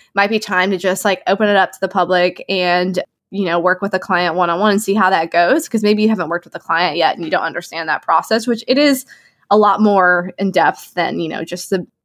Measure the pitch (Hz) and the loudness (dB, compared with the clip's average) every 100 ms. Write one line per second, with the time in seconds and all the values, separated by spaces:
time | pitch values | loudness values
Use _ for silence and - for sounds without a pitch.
0 | _ 196 202 220 - 185 185 190 190 185 | _ -2 0 0 -2 0 0 0 -2 -2
1 | 208 190 - 196 214 202 185 - 190 196 | -2 -2 0 0 2 2 0 -2 -4 -2
2 | 175 180 180 180 - 190 180 175 180 180 | 0 2 0 -2 -6 -2 0 0 0 -2
3 | - _ _ 190 185 170 175 180 202 190 | -6 _ _ -6 -2 0 0 0 -2 -4
4 | - 180 180 170 175 170 214 202 214 208 | -2 -2 0 0 0 0 0 0 0 0
5 | 190 190 170 170 175 294 - 220 208 214 | 2 2 0 2 2 2 -2 -2 0 2
6 | 214 214 160 170 - - - 165 175 156 | 2 0 -2 -6 -8 -12 -4 -2 0 0
7 | 156 - 160 180 165 175 165 165 160 151 | 0 0 -4 -4 -4 -6 -10 -8 -4 -4
8 | - 160 - 226 226 233 - 262 294 262 | 0 0 0 -2 -2 -4 0 2 2 2
9 | - - _ _ - 214 208 196 214 202 | -4 -20 _ _ 0 2 4 4 2 4
10 | 180 180 180 - 196 185 247 262 - - | 4 2 -2 -4 -2 2 2 0 -6 -6
11 | 170 - 165 240 170 175 - 190 170 _ | -4 -4 -6 -6 -8 -10 -4 -4 -6 _